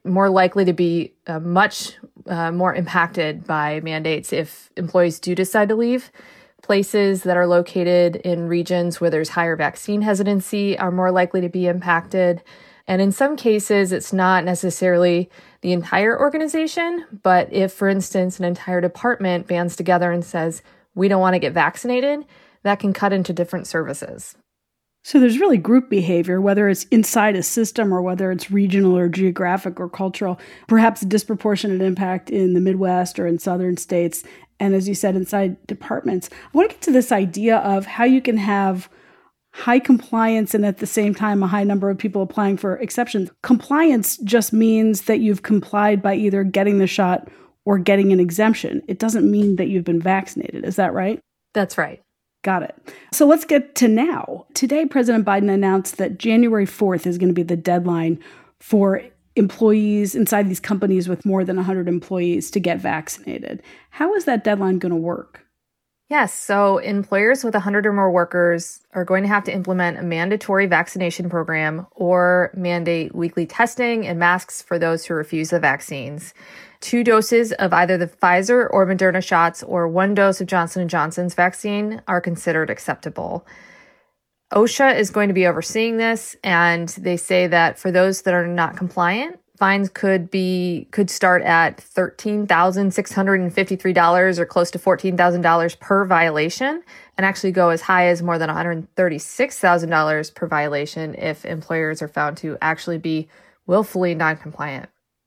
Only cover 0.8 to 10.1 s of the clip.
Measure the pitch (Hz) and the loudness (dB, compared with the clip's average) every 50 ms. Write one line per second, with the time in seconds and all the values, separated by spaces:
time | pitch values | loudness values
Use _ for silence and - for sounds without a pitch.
0.8 | 175 170 170 170 - - _ _ _ - 165 160 165 175 175 185 208 214 - - | 2 0 0 -2 -4 -6 _ _ _ -10 -8 -8 -4 0 2 2 2 2 0 -4
1.8 | - - - - - - _ - - - 180 170 165 165 170 175 180 180 - - | -12 -12 -14 -18 -20 -20 _ -16 -10 -8 -6 -4 -4 -2 -2 0 0 0 0 -2
2.8 | 175 - - 180 170 170 - 180 160 151 156 160 - - 160 151 151 151 151 156 | -4 -2 0 0 -2 0 -2 -2 -4 -4 -4 -8 -6 -4 -4 -2 -2 -2 -4 -6
3.8 | 160 160 156 156 156 160 156 151 - - - - 156 156 - - - _ - - | -6 -6 -6 -4 -4 -2 -4 -4 -4 -6 -4 -4 -6 -6 -10 -20 -20 _ -10 -8
4.8 | 175 160 - 185 175 170 160 - - 185 180 175 190 190 - 220 208 202 220 220 | -6 0 2 2 2 2 0 -4 -6 -4 -2 -2 -2 0 2 2 2 2 2 0
5.8 | 233 233 254 254 247 - _ - - - - - - _ _ _ _ - 208 196 | 0 0 0 -2 -4 -8 _ -20 -20 -20 -20 -20 -20 _ _ _ _ 0 0 0
6.8 | 196 - - 208 202 196 196 185 - 180 180 180 180 175 175 175 175 175 - 185 | 0 0 0 2 2 2 0 0 0 0 2 2 4 4 4 2 2 0 -2 -2
7.8 | 175 175 180 175 175 175 170 - - 180 175 170 170 165 175 175 170 - 180 175 | 0 2 4 4 4 2 0 -2 -4 -4 -4 -4 -2 -2 -2 -2 -2 -2 -2 -2
8.8 | 175 175 170 - 175 170 160 156 160 156 - 175 170 170 165 160 151 147 - - | -2 -2 -2 -2 0 0 0 0 -2 -2 -2 -2 -2 0 0 -2 -2 -4 -4 -6
9.8 | - - 208 208 208 214 | -8 -4 -2 -2 0 0